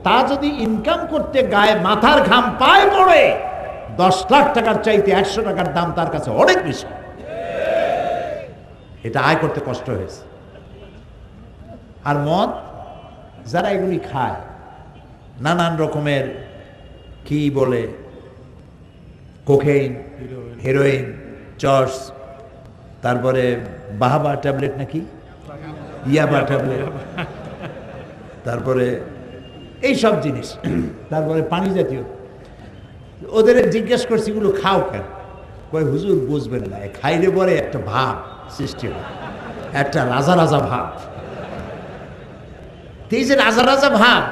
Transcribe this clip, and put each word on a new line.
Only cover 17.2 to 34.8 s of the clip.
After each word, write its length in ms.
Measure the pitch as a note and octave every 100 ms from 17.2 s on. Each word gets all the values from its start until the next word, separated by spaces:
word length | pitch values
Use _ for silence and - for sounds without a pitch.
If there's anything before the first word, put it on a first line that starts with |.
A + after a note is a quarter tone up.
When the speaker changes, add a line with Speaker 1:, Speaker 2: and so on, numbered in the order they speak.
| -
Speaker 1:
কি 260 | D3 D3
বলে, 360 | C3+ B2+ B2 A2+ - - - - - - - - - - - - - - - -
কোকেইন, 500 | C#3 C#3 C#3+ C3 B2 - -
Speaker 2:
হিরোইন। 400 | B2 B2+ A#2 A#2
Speaker 1:
হেরোইন, 500 | C3 C3+ C#3 C3 A#2+ - - - - -
চরস, 520 | C#3 C3+ C3 - - - - - - - - - - -
তারপরে 580 | A#2 B2 B2+ C3 B2 A#2 A2 - - G#2
বাহাবা 360 | B2 D3 C#3+ C#3
ট্যাবলেট 420 | C#3+ C3+ C3 B2+
নাকি? 240 | C3+ D#3+ - - - - - C#3+ - - - - B2+
ইয়াবা 340 | D3 D3+ C#3+
ট্যাবলেট। 480 | B2+ C#3 C3+ B2+ C#3 C#3+ - F3+ E3+ - - - F3 - - - - - - -
তারপরে 580 | - A#2+ C3 B2+ B2 B2 - - - - - - - -
এই 140 | C4+ B3
সব 260 | A3 E3+
জিনিস, 340 | C#3+ A#2+ G2+ - D#3 - - - -
তারপরে 320 | D#3 D#3 D#3+
পানি 280 | D3+ F3 G3
জাতীয়। 300 | F#3+ C#3+ C3 A2 - - - - - - - - - - - -
ওদের 380 | A3 A3 B3 G3
জিজ্ঞেস 360 | G#3+ A3 A#3+ -
করছি, 260 | A3+ -
"এগুলো 220 | G#3 G3 -
খাও 180 | F#3 F#3+